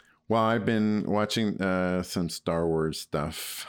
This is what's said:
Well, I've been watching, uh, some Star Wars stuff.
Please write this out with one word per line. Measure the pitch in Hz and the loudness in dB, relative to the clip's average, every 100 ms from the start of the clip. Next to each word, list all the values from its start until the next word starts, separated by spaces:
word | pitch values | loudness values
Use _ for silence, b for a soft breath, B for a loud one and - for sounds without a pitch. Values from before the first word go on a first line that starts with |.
| B B - | B B -2
Well, | 113 | 2
I've | 110 117 | 4 2
been | 104 110 107 107 - | 2 2 2 2 0
watching, | 104 104 117 107 - | 0 0 0 0 0
uh, | 95 92 90 90 | 0 2 2 0
some | 90 95 85 | -2 -4 -4
Star | - - 85 85 | -4 -2 0 2
Wars | 80 80 78 | 2 0 -4
stuff. | - 82 82 - - - | -4 -4 -4 -6 -10 -10